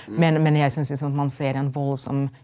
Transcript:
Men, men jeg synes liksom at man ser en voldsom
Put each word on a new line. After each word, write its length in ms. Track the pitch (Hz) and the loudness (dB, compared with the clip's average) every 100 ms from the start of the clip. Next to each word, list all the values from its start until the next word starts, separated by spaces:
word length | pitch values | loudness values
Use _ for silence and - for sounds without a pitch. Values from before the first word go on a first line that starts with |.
| - | -6
Men, 340 | 110 165 156 | 2 4 4
men 140 | 160 151 | 4 4
jeg 160 | 139 | 2
synes 180 | 156 139 | 0 -4
liksom 220 | 135 143 | -4 -4
at 20 | 143 | -2
man 120 | 139 | -2
ser 260 | - 139 | -2 -4
en 160 | 131 139 | -2 -4
voldsom 600 | 143 139 135 - 139 139 - | -2 -4 -4 -4 -4 -4 -8